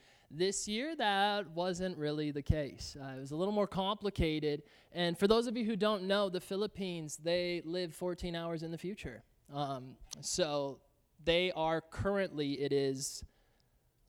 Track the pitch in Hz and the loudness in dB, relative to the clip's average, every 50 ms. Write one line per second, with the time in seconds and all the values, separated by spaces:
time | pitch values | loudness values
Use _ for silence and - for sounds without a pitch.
0 | - - - - _ - - 147 175 190 196 - - - 208 220 254 311 330 302 | -20 -20 -20 -20 _ -12 -4 0 0 0 0 -2 -2 -2 -2 -2 -2 -4 -2 0
1 | 247 208 202 196 196 208 208 208 202 151 165 165 175 185 185 170 185 185 180 151 | 0 2 4 4 4 4 2 0 -2 -4 -4 -2 -2 0 0 0 -2 -4 -2 -2
2 | 147 151 147 151 151 151 143 143 143 - 160 156 147 135 - - - - - 147 | -2 0 0 0 0 -2 -2 -2 2 2 2 2 2 -4 -6 -10 -12 -12 -12 -10
3 | 135 139 135 131 135 135 147 156 180 202 214 208 202 - - 175 190 190 214 202 | -10 -10 -8 -8 -8 -6 -4 -2 0 0 2 2 2 2 2 -2 0 0 0 -2
4 | 202 202 190 - 175 160 156 151 147 151 147 147 - - - - - - - 165 | -2 -4 0 2 2 2 2 2 0 0 -2 -2 -6 -10 -20 -20 -20 -10 -4 0
5 | 175 170 175 175 196 202 220 233 240 254 220 247 233 208 233 190 202 214 214 202 | 0 0 2 4 6 6 6 6 4 2 0 -2 0 0 0 2 2 2 2 2
6 | 180 190 196 208 208 196 175 185 - - 196 190 214 208 - - 196 185 175 170 | 2 2 4 4 4 2 0 -2 -4 -2 -2 -2 -2 -2 -2 -4 -4 -4 -4 -4
7 | 160 151 - - 151 165 170 180 175 175 175 170 - 156 170 180 180 170 151 - | -6 -6 -8 -4 0 2 2 2 2 2 0 -2 -2 -2 -2 -2 -2 -4 -4 -4
8 | 180 180 175 170 - 180 170 170 170 170 170 160 165 165 170 160 - 175 214 - | -2 -2 -2 -2 -4 -4 -4 -4 -4 -2 -4 -4 -4 -4 -6 -6 -6 -6 -6 -6
9 | - 147 117 107 - _ _ _ _ - 143 143 147 135 139 131 127 131 127 - | -8 -10 -10 -12 -16 _ _ _ _ -10 -4 -4 -2 -2 -2 -6 -8 -10 -16 -16
10 | - - - 143 147 - - - 180 156 147 147 139 139 131 - _ _ _ _ | -16 -14 -14 -10 -6 -4 0 2 2 2 2 0 -2 -2 -6 -10 _ _ _ _
11 | _ _ _ - 151 160 165 170 180 185 - - 160 160 165 165 156 - - - | _ _ _ -6 2 4 4 6 4 2 2 2 2 2 2 0 -2 -4 -6 -2
12 | - 196 202 202 190 175 - 147 151 139 139 127 139 143 143 139 139 135 135 135 | 0 2 2 2 2 0 0 -2 0 0 0 0 2 4 4 4 4 4 0 0
13 | 135 - - - - - _ _ _ _ _ _ _ _ _ _ _ _ _ _ | -2 -6 -6 -8 -12 -14 _ _ _ _ _ _ _ _ _ _ _ _ _ _
14 | _ | _